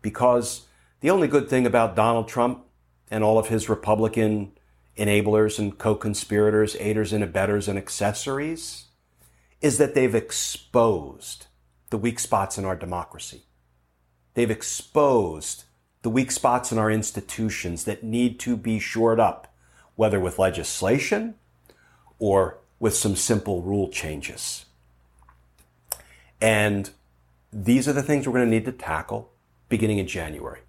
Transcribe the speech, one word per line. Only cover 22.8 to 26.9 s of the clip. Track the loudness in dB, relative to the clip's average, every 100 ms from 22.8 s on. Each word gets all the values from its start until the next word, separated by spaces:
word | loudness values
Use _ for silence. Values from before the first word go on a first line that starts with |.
| 0
some | 0 -2 -2
simple | 0 -2 0 -4
rule | -2 -2 -2
changes. | -4 -8 -8 -10 -10 -10 -12 -16 _ _ _ _ _ _ _ _ _ _ _ _ -14 -14 _ _ _
And | 2 4 2 0 -6